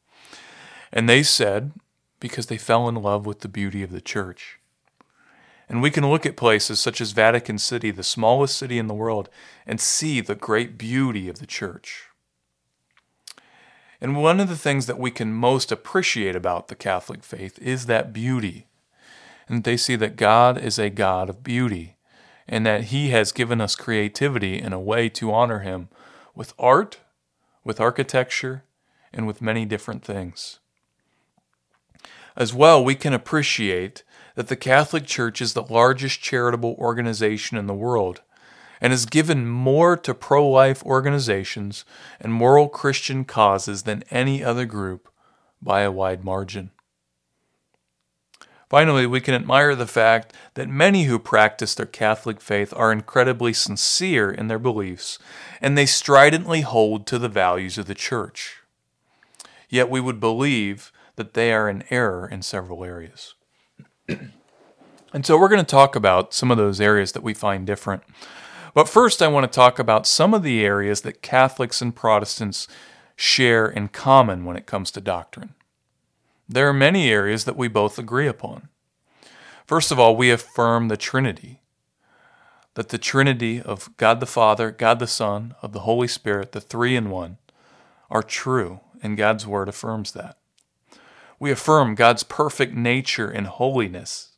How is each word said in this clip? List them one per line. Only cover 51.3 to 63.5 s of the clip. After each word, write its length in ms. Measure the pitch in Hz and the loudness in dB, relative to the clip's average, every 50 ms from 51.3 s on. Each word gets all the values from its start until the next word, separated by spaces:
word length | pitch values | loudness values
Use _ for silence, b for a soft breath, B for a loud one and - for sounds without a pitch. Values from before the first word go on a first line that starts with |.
| 113 107 107 107 - - 110 - - | 4 4 4 4 2 -2 -6 -6 -4
their 120 | - 113 | -6 -6
Catholic 540 | - - - 110 107 110 - - 117 107 - | -8 -4 -2 0 0 0 0 -4 -8 -10 -8
faith 320 | - - 104 101 101 - - | -6 -4 -2 -2 -2 -4 -2
are 160 | - 113 110 | 0 2 2
incredibly 600 | 110 107 110 - - 131 123 127 123 117 120 117 | 2 0 -4 -2 2 2 2 2 2 0 -2 -2
sincere 760 | 113 - - - 101 - - - - - 180 190 160 117 104 98 | -2 -2 -4 -4 -4 -4 -2 -2 -2 -2 0 0 0 2 0 0
in 180 | 101 - 107 110 | -2 -4 -6 -6
their 100 | 110 110 | -4 -4
beliefs, 600 | 123 127 110 107 98 92 90 - - - - - B B B B B B B B | -2 -2 -2 -2 -4 -6 -8 -12 -12 -14 -14 -16 B B B B B B B B
and 160 | B 139 143 | B 0 2
they 100 | 143 143 | 2 2
stridently 760 | 135 - - - 147 139 135 143 151 156 160 180 170 165 160 | 2 2 -2 2 6 8 8 8 8 6 2 -2 -2 -2 -2
hold 460 | 143 113 123 113 107 107 107 104 104 | -2 0 2 2 2 2 2 -2 -4
to 120 | - 127 120 | -4 -4 -4
the 120 | 123 113 | -4 -2
values 480 | 101 101 92 90 87 92 95 92 90 110 | -2 0 0 2 0 -2 -4 -8 -8 -10
of 80 | 95 | -10
the 80 | 92 98 | -10 -10
Church. 640 | - - - 131 113 92 - - - - - - - _ _ _ _ _ _ _ _ _ _ b b b b b b b b b b b b | -10 -8 -6 -6 -6 -8 -10 -12 -16 -16 -16 -16 -20 _ _ _ _ _ _ _ _ _ _ b b b b b b b b b b b b
Yet 180 | 123 123 127 123 | 0 0 0 2
we 120 | 131 131 | 0 -2
would 200 | 123 131 120 107 | -2 -4 -4 -2
believe 720 | 117 113 113 120 139 147 131 113 101 101 101 104 - - b b b b b | -2 -2 0 0 0 0 0 -2 -2 -4 -6 -10 -14 -20 b b b b b
that 160 | - 110 - | -14 -12 -8
they 200 | - 113 117 117 | -4 -2 0 2
are 160 | 110 107 107 104 | 2 2 0 -2
in 140 | 98 98 - - | -4 -6 -8 -4
error 400 | 127 123 120 101 92 90 92 - | -2 -2 0 -2 -2 -4 -8 -10
in 140 | 101 95 | -12 -12
several 420 | 92 - - 95 92 92 87 82 92 | -10 -8 -8 -10 -10 -10 -12 -12 -12
areas. 500 | 90 87 85 82 - - - - - - _ _ _ | -14 -14 -14 -16 -18 -20 -20 -20 -20 -20 _ _ _